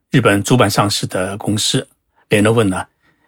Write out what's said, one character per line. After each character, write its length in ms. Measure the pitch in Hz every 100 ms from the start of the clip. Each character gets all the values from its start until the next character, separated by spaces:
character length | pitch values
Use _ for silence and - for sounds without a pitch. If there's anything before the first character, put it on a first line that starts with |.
| _
日 100 | 139
本 200 | 104 101
主 120 | 101 123
板 140 | 104
上 180 | 113 104
市 200 | - 110
的 280 | 95 95 104
公 220 | - 104
司 320 | - 139 - _ _ _ _
Lenovo 340 | 104 104 113
呢， 240 | 104 92 - _ _ _